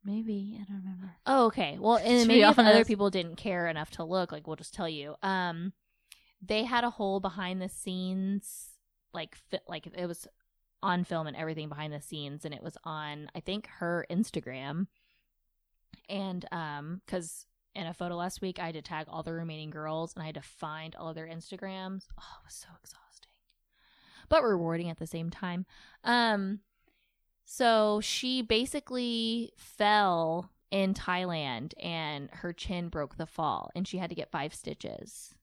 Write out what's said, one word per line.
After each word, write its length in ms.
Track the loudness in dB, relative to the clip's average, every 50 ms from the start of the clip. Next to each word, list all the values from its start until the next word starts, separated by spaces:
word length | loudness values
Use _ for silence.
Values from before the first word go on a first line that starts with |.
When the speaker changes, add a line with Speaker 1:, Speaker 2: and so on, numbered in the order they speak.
| _
Speaker 1:
Maybe. 540 | -4 -4 -4 -2 -2 -2 -4 -4 -6 -8 -10
I 40 | -10
don't 120 | -10 -10 -8 -8
remember. 340 | -8 -10 -10 -10 -14 -14 _ _
Speaker 2:
Oh, 220 | 2 6 6 6
okay. 320 | 6 6 2 -2 -2 -2 0
Well, 160 | 4 6 6
and 100 | 6 6
Speaker 1:
<laughs> 160 | 6 6 8 8
To 60 | 10
Speaker 2:
maybe 120 | 12 12
Speaker 1:
be 40 | 12
Speaker 2:
if 140 | 12 12 10
other 100 | 12 12
Speaker 1:
honest. 200 | 12 10 10 8
Speaker 2:
people 200 | 4 4 4 2
didn't 280 | 2 0 -2 -2 -6
care 300 | -6 -4 -2 0 0 0 0
enough 220 | -2 -2 -4 -6 -8
to 120 | -10 -6
look, 260 | -2 0 0 0 0 -4
like, 140 | -12 -8
we'll 100 | -8 -10
just 180 | -10 -10 -16 -8
tell 140 | -6 -4 -4
you. 260 | -4 -6 -8 -10 -10 -4 -2
Um, 500 | -2 0 0 0 -2 -2 -2 -4 -6 -6 _ _ _ _ _ _ _ -20 _ _ _ _ _ -4
they 180 | -2 0 0 0
had 200 | 2 0 2 2
a 60 | 0
whole 300 | 0 0 0 0 0 0
behind 420 | 0 -2 -4 -4 -4 -4 -4 -4 -4
the 80 | -6
scenes, 1000 | -8 -8 -8 -6 -4 -4 -2 -2 -2 -2 0 0 -2 -2 -4 -6 -14 -14 -16 -18 -20 _ _ _ _ _ _ _ -10
like, 200 | -10 -10 -10 -12 -20 _ _
fi-, 100 | -8 -8 _
like, 200 | -8 -12 -12 -12
it 200 | -12 -8 -6 -6
was 220 | -6 -6 -8 -12 -20 _ _ _ _ _ _ _ _ _ _ 0
on 200 | 0 2 2 0
film 240 | 0 -2 -4 -4
and 80 | -4 -6
everything 360 | -6 -6 -6 -4 -6 -6 -8
behind 200 | -8 -8 -8 -8
the 120 | -8 -8 -10
scenes, 420 | -10 -10 -8 -8 -8 -10 -10 -10
and 80 | -10 -10
it 100 | -10 -12
was 140 | -12 -14 -12 _
on, 460 | -10 -8 -8 -8 -8 -10 -10 -12 -12 -12
I 60 | -12
think, 260 | -8 -6 -6 -6 -6 -10 -12 -6
her 260 | -4 -2 -2 -2 -2 -2
Instagram. 760 | 0 0 0 0 -2 -6 -6 -6 -10 -8 -8 -6 -4 -4 -4 -4 _ _ _ _ _ _ _ _ _ _ _ _ _ _ _ _ _ _ _ _ -20 -20 _ _
And, 340 | -8 -6 -6 -4 -6 -6 -8 -8 -8
um, 480 | -8 -6 -6 -8 -8 -8 -10 -10 -12 _
'cause 400 | -6 -6 -6 -6 -6 -12 -14 -18 _ _ _ _ _ _
in 120 | -10 -8
a 80 | -8 -6
photo 220 | -6 -6 -6 -4
last 260 | -4 -4 -6 -6 -6 -6
week, 160 | -6 -6 -6
I 80 | -8
had 80 | -8 -8
to 80 | -8 -10
tag 240 | -8 -8 -8 -8 -8
all 140 | -8 -10 -8
the 100 | -6 -6
remaining 380 | -6 -6 -6 -8 -8 -10 -10
girls, 420 | -10 -8 -6 -4 -4 -4 -4 -6 -8
and 80 | -10 -10
I 40 |
had 80 | -8 -8
to 80 | -10 -12
find 520 | -14 -14 -10 -8 -8 -8 -8 -10 -12 -12
all 140 | -10 -10 -10
of 60 | -10
their 120 | -10 -12
Instagrams. 800 | -10 -12 -12 -12 -12 -14 -10 -10 -10 -8 -8 -8 -8 -8 -10 -10 _ -16 -16
Oh, 180 | -16 -18 -20 -20 _
it 20 |
was 100 | -20 -18
so 140 | -18 -18 -20 -20 -20
exhausting, 520 | _ -20 -20 -20 _ _ _ -20 -20 _ _ _ _ _ _ _ _ _ _ _ _ _ _ _ _ _ -20 -20 0 4
but 140 | 6 6 6
rewarding 480 | 6 4 2 2 0 0 -2 -2 -4
at 80 | -6 -6
the 80 | -8
same 240 | -8 -6 -6 -6 -6
time. 340 | -6 -6 -6 -4 -4 -4 -6 _ -10 -20 -20 -20 -20 -8 _
Um, 560 | 2 2 4 4 4 2 0 0 -2 -4 -6 _ _ _ _ _ _ _ _ _ _ _ _ _ _ _ _ _
so 560 | -18 -4 2 4 6 6 6 6 4 4 2 0
she 400 | -2 -4 -2 -2 -2 -2 -2 0
basically 1080 | 2 2 2 2 0 -4 -6 -6 -4 -4 -4 -2 -2 -2 0 0 0 0 -2 -4 -6 _
fell 920 | -18 -20 -20 -2 0 4 6 6 6 6 6 4 4 2 2 0 -2 -4 -8 _ _ _ _
in 220 | 0 0 2 2 0
Thailand, 800 | -2 -2 -2 -2 -2 0 -2 -2 -2 -2 -4 -4 -4 -6 -8 -10 -10 -8
and 480 | -6 -4 -4 -4 -4 -6 -6 -8 -10 -12
her 200 | -8 -8 -8 -8
chin 380 | -6 -6 -6 -4 -4 -4 -4
broke 260 | -4 -6 -6 -6 -6
the 100 | -10 -10
fall, 440 | -10 -6 -2 -2 0 0 -2 -4 -8 -6
and 140 | -6 -6 -4
she 80 | -4 -6
had 120 | -6 -6
to 60 | -6
get 140 | -8 -10 -8
five 240 | -6 -6 -6 -6 -8
stitches. 800 | -10 -10 -10 -10 -8 -8 -10 -10 -10 -14 -16 -16 -18 -18 -20 -20 _